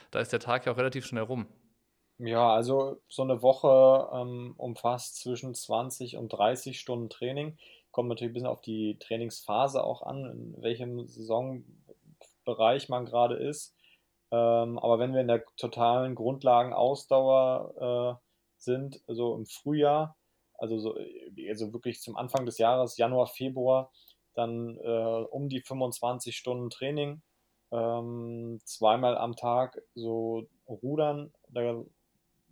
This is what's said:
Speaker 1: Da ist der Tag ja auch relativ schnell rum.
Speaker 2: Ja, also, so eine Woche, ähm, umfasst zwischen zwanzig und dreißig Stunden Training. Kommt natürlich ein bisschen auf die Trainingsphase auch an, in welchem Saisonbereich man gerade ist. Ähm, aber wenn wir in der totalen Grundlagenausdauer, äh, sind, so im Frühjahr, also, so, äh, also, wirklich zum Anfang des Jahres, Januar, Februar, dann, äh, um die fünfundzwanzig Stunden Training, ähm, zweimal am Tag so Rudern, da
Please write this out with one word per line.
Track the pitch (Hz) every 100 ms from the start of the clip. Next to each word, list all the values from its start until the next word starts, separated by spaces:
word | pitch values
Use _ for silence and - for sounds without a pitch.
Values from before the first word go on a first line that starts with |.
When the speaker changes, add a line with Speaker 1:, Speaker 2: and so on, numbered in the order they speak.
| -
Speaker 1:
Da | -
ist | 123
der | 117
Tag | 120 123 127
ja |
auch | 120
relativ | 131 131 -
schnell | 120
rum. | 110 127 101 _ _ _ _ _ _ -
Speaker 2:
Ja, | 117 117 117
also, | 110 120 135 135 - _
so | -
eine | 131 123
Woche, | 127 131 147 131 131 135 -
ähm, | 127 123 123 123 -
umfasst | 127 113 120 123 - -
zwischen | 123 120 131
zwanzig | 120 - 110 127 - 123 -
und | 113
dreißig | 107 104 127 135 123
Stunden | - 120 113
Training. | - 123 139 151 156 - _ _
Kommt | - -
natürlich | - 117
ein |
bisschen | 120 123
auf | 117
die | - 110 107 101
Trainingsphase | - 113 117 - - 107 139 131
auch | - 123
an, | - 139 131
in | 120 117 110
welchem | 113 120 123 120 117
Saisonbereich | 117 110 113 131 131 - _ _ - _ _ - _ - 113 110 139 139
man | 127 117
gerade | 117 123 120
ist. | 131 147 - _ _ _ _ _ _
Ähm, | 120 117 117 117 117
aber | 117 113
wenn | 127
wir | 131
in | 120
der | 117 - -
totalen | 120 - 117 123 131 123
Grundlagenausdauer, | 113 135 131 120 123 92 123 139 - 135 131 131 131 127 - - 123 123 123 120
äh, | _ _ _ _
sind, | - 127 139 - -
so | 117 120 110
im | 110
Frühjahr, | - 147 151 143 151 156 - _ _ _ -
also, | 110 113
so, | 110 -
äh, | - - - 98 80
also, | 107 110
wirklich | 120 123 117
zum | - 110
Anfang | 123 - 120
des | -
Jahres, | 113 127 123 -
Januar, | 117 127 120
Februar, | - 131 131 127 131 131 _ _ _ _
dann, | - 117 117 117 117
äh, | 117 113 113 113 110
um | 135 143
die | 131
fünfundzwanzig | - 135 127 - 120 123 120 -
Stunden | - 123 120
Training, | - 135 147 143 151 _ _ _ _ _
ähm, | 120 113 117 120 120 117 117 117 113 -
zweimal | - 110 120 127 117
am | 120 117
Tag | 120 123 127 - -
so | - 113 113 113 113 113 _ -
Rudern, | 110 131 151 151 147 147 _ _
da | 123 120 117 - _ _ _ _ _ _